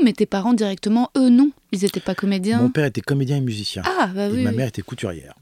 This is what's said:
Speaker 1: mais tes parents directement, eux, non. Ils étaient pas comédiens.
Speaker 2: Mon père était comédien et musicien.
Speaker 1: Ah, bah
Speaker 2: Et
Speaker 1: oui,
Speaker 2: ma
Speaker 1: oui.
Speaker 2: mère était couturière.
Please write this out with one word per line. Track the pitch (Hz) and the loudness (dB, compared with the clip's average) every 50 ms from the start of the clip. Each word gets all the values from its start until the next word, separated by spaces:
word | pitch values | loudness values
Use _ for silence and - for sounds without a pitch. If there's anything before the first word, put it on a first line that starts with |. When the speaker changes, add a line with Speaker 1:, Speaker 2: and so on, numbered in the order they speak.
| 311 | 4
Speaker 1:
mais | 233 196 | 4 4
tes | - 214 | 2 0
parents | - - 196 190 240 247 | 0 0 -2 0 2 2
directement, | 208 220 202 190 - - 208 220 233 247 - - | 2 0 -2 -4 -4 -2 0 2 2 0 0 0
eux, | 277 262 254 | 2 4 6
non. | 240 247 277 294 - _ _ _ | 6 6 6 4 2 _ _ _
Ils | - 185 190 | -4 -2 -2
étaient | 196 - 185 | -2 -2 -2
pas | - - 185 | -4 -4 -4
comédiens. | - - 202 196 190 180 208 226 233 | -2 -2 -2 -2 0 0 0 0 2
Speaker 2:
Mon | 247 247 | 2 2
père | 254 156 147 | 2 0 -2
était | 139 107 - | -2 -2 -4
comédien | - - 143 139 135 127 143 | -4 -2 -2 -2 0 0 -2
et | 143 | -2
musicien. | 131 123 107 104 101 - - 98 90 | -2 -2 -4 -6 -8 -8 -8 -6 -6
Speaker 1:
Ah, | - 381 370 262 185 185 | -4 -2 -2 -2 -2 -2
bah | 190 202 | -4 -4
Speaker 2:
Et | 202 | -2
Speaker 1:
oui, | 214 254 254 | -2 -2 -2
Speaker 2:
ma | - | -2
Speaker 1:
oui. | 107 | -2
Speaker 2:
mère | 117 131 | -2 -4
était | 120 - - | -4 -6 -8
couturière. | - - 127 - - 98 87 78 65 71 - _ | -10 -10 -10 -8 -8 -8 -8 -10 -14 -18 -20 _